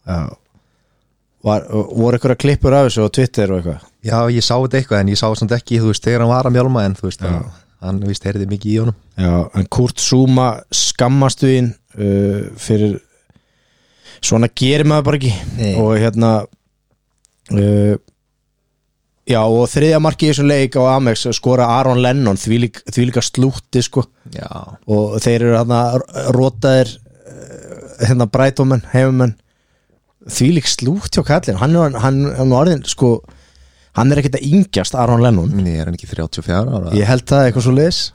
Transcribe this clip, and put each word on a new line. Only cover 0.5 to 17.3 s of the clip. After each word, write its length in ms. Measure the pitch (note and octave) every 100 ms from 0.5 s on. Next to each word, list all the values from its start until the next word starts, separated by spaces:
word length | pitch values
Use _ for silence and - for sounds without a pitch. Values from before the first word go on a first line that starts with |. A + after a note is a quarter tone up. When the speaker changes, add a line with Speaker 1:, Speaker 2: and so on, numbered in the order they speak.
| _ _ _ _ _ _ _ _ _
Speaker 1:
Var, 200 | A2 G#2+ -
voru 480 | G#2+ G#2 A#2 A#2 A#2+
einhverja 200 | C3+ B2
klippur 360 | C#3 C#3 C3+
af 140 | C#3 C3+
þessu 180 | A2+ G#2+
á 80 |
Twitter 360 | - B2+ - G2
og 100 | F#2+
eitthvað? 240 | E2+ D2+ - _
Speaker 2:
Já, 160 | A2 A2+ A#2
ég 120 | A#2+
sá 140 | - B2
þetta 200 | C3 C3+
eitthvað, 180 | B2+ G#2 G2
en 80 |
ég 80 | G2+
sá 60 | A2 A2
samt 160 | A2
ekki, 240 | A#2 - A#2
þú 100 | A2
veist, 120 | G2+
þegar 240 | - A#2+ A#2
hann 80 |
var 160 | B2 C3
að 40 | B2
mjálma, 240 | B2+ B2+ G2+
en 120 | F#2+
þú 80 | F#2+
veist, 160 | -
Speaker 1:
Já. 80 | F#2
Speaker 2:
hann, 180 | E2+ - - _ _ F#2
hann, 160 | G2 G2+
víst, 160 | G2 G2
heyrði 240 | G2+ G2
mikið 240 | G2+ G#2
í 20 | A2
honum. 160 | A#2 G#2 _
Speaker 1:
Já, 180 | - F#2 F2 E2+
en 160 | - F#2
Kurt 320 | - B2 -
Zouma 480 | - B2+ C3 B2+ B2+ A2 -
skammastu 840 | - - - B2 C#3 C3+ - C3+
þín, 220 | C3 B2 A2 _
uh, 500 | G#2+ G2+ G2 G2+ G2+ G2 G2+
fyrir 400 | - G#2+ G#2 F#2+ _ _ _ _ _ _ _ _ _ _ - -
svona 240 | - A2+ A#2
gerir 320 | - C3 C3+ D3+
maður 220 | D3+ C#3
bara 100 | D3
ekki. 140 | C3 F#2+ - A2+
Speaker 2:
Nei. 140 | G#2+ F#2+
Speaker 1:
Og 140 | G#2+ A2
hérna, 300 | A2+ G#2+ A2+ A2 F#2+ _ _ _ _ _ _ _ _